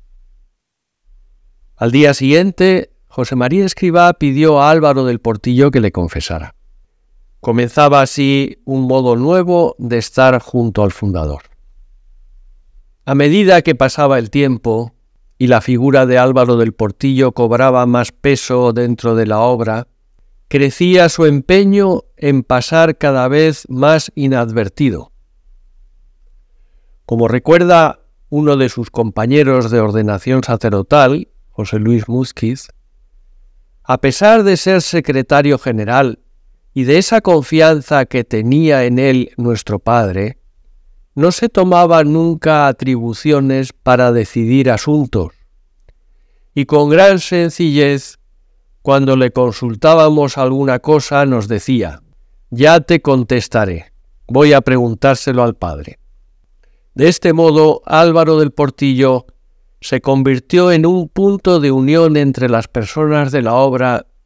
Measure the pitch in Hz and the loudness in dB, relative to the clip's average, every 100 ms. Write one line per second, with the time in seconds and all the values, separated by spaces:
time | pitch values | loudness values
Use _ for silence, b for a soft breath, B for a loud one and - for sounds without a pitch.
0 | _ - _ _ _ _ _ _ _ _ | _ -20 _ _ _ _ _ _ _ _
1 | _ - _ _ _ _ _ _ 117 135 | _ -20 _ _ _ _ _ _ -2 2
2 | 147 135 135 156 190 180 185 185 - _ | 2 2 0 2 0 0 0 0 -4 _
3 | _ - 123 127 123 185 190 - 180 170 | _ -8 -6 -4 -2 -2 -2 -2 0 2
4 | 175 170 143 135 156 147 147 160 151 135 | 2 2 -2 0 2 2 2 2 2 0
5 | 127 120 117 107 123 123 143 127 104 - | -2 -4 -4 -6 -2 2 2 2 -2 -2
6 | 85 - - 82 78 _ _ _ _ _ | -6 -6 -8 -10 -12 _ _ _ _ _
7 | _ _ _ _ - 117 120 151 147 143 | _ _ _ _ -4 -2 -2 2 4 4
8 | 135 - 139 139 139 - - 135 127 131 | 0 -2 -2 0 -4 -10 -8 -4 -2 0
9 | 127 117 143 185 175 175 165 - - 117 | 0 0 0 0 0 0 0 -4 -6 -6
10 | - - 131 123 - 127 117 101 101 - | -4 2 2 2 -2 -4 -2 -2 -4 -4
11 | 104 90 78 71 - _ - - - _ | -6 -4 -6 -8 -16 _ -20 -20 -20 _
12 | _ - - - - _ _ - _ _ | _ -20 -20 -20 -20 _ _ -20 _ _
13 | - 139 147 190 190 175 165 131 135 - | -4 0 2 2 4 2 2 0 -2 0
14 | 143 131 110 139 139 117 117 113 120 - | 0 0 -2 -2 -2 -2 -4 -4 -6 -16
15 | _ _ _ _ 123 117 127 120 139 135 | _ _ _ _ 0 2 0 -2 2 2
16 | 127 127 127 127 123 120 113 - 107 - | 2 2 2 2 2 2 0 -2 -6 -4
17 | 139 131 127 123 117 120 131 127 123 123 | -4 0 -2 0 -2 0 2 2 0 -2
18 | 120 - 139 135 - 123 123 113 120 117 | -4 -4 -2 -2 -2 -2 0 -2 -4 -4
19 | 117 113 107 107 120 120 110 113 - _ | -2 -2 -2 0 0 -2 -4 -6 -10 _
20 | _ _ _ _ _ 139 139 - 180 180 | _ _ _ _ _ -2 0 0 2 4
21 | 170 - 156 143 - 190 196 202 196 180 | 2 2 0 0 2 2 2 2 0 -2
22 | - _ 147 135 - 127 - 165 165 156 | -8 _ -2 -2 -2 -4 0 0 0 0
23 | 143 135 127 147 160 147 - 127 143 160 | -2 0 0 2 0 -2 -10 -2 2 2
24 | - - 139 127 117 113 98 - 139 80 | -2 -6 -2 -2 -2 -4 -6 -2 -4 -4
25 | - _ _ _ _ _ _ _ _ _ | -12 _ _ _ _ _ _ _ _ _
26 | _ _ _ _ _ _ _ _ _ _ | _ _ _ _ _ _ _ _ _ _
27 | - 113 117 120 156 170 175 170 160 - | -8 -4 -2 -2 2 2 4 2 2 -2
28 | _ _ _ 147 147 139 127 - 113 - | _ _ _ -4 0 0 -2 -4 -8 -6
29 | 110 - 117 147 135 127 117 117 107 107 | -6 -4 0 0 2 0 0 0 0 -2
30 | 107 101 123 131 123 113 113 101 95 147 | -2 -4 -2 -4 -2 -4 -2 -2 0 2
31 | 131 151 - _ _ - 107 107 107 117 | 2 0 -6 _ _ -12 -8 -4 -2 -2
32 | 107 123 127 - 113 131 - _ _ _ | -2 -6 -6 -6 -8 -8 -14 _ _ _
33 | _ _ _ _ _ _ _ _ - 127 | _ _ _ _ _ _ _ _ -6 -2
34 | 135 - 208 226 196 180 185 185 - 170 | -2 2 4 4 2 0 0 0 0 -4
35 | 147 135 - 143 143 131 131 110 107 127 | -2 -4 0 2 2 -2 -2 -6 -2 0
36 | 131 - _ _ _ _ _ 139 127 165 | 0 -4 _ _ _ _ _ -6 0 0
37 | - 226 196 160 131 156 160 151 - 143 | 2 0 2 0 2 2 4 2 0 -2
38 | 127 123 113 110 117 143 160 139 123 123 | -2 -4 -4 -4 0 0 2 2 0 0
39 | 135 131 - - 120 110 - 101 - 120 | 0 0 -4 -6 -4 -4 -6 -6 -2 0
40 | 101 92 104 - _ _ _ _ _ _ | -2 -4 -8 -10 _ _ _ _ _ _
41 | _ 139 170 - 233 - 185 175 175 165 | _ -2 0 0 -2 0 2 2 4 4
42 | 147 160 170 160 160 151 139 123 131 123 | 2 0 -2 -2 -2 0 0 -2 -4 -4
43 | 117 107 151 147 135 135 131 - - 127 | -6 -6 -2 0 0 -2 -6 -6 0 2
44 | 123 120 104 117 113 135 131 110 147 151 | 2 0 -2 -4 0 0 0 -2 -2 -2
45 | 127 104 80 - _ _ _ _ _ _ | -2 -4 -6 -12 _ _ _ _ _ _
46 | _ _ _ _ _ 143 135 147 147 165 | _ _ _ _ _ -6 0 0 4 4
47 | 196 190 - 180 170 - 165 143 143 139 | 4 2 -2 -2 -2 -2 -2 0 0 -2
48 | - - _ _ _ _ _ _ - 139 | -8 -20 _ _ _ _ _ _ 0 0
49 | 135 131 123 127 123 107 123 107 156 165 | 2 0 0 0 -2 -4 -8 0 2 4
50 | 156 151 139 143 131 131 139 127 151 151 | 4 2 -2 -2 -2 -2 -2 -2 0 0
51 | - 143 139 123 104 107 - 123 87 73 | 0 -2 0 -2 -4 -6 -4 -4 -4 -10
52 | _ _ _ _ _ 117 147 170 143 165 | _ _ _ _ _ 0 4 4 2 0
53 | 147 131 117 127 - 117 98 85 - _ | 2 0 0 -4 -2 -2 -2 -6 -12 _
54 | _ _ - 131 151 139 127 127 120 110 | _ _ -4 2 4 4 2 0 -2 0
55 | 139 127 - 123 120 - 85 73 73 - | 0 0 -2 0 -2 -2 -10 -10 -16 -20
56 | _ _ _ _ _ _ _ _ _ 127 | _ _ _ _ _ _ _ _ _ 0
57 | 160 170 175 160 165 151 156 - - 156 | 0 2 0 2 2 4 2 0 -2 2
58 | 170 165 160 156 147 - 139 - 139 127 | 2 2 2 2 0 -2 -4 -2 -2 0
59 | 135 127 - _ _ _ _ _ - 131 | 0 0 -6 _ _ _ _ _ -8 -6
60 | 139 135 135 127 - 175 180 165 165 185 | -2 0 0 -2 0 2 2 2 2 -2
61 | 160 - 196 202 185 170 143 131 135 160 | -4 -2 -2 0 0 0 0 0 2 2
62 | 160 151 139 127 123 113 - 123 104 156 | 2 2 0 -2 -2 -2 -4 -8 -6 -4
63 | 151 151 139 139 113 123 135 127 127 120 | -2 0 -2 -2 -2 0 0 0 -2 -4
64 | - _ | -8 _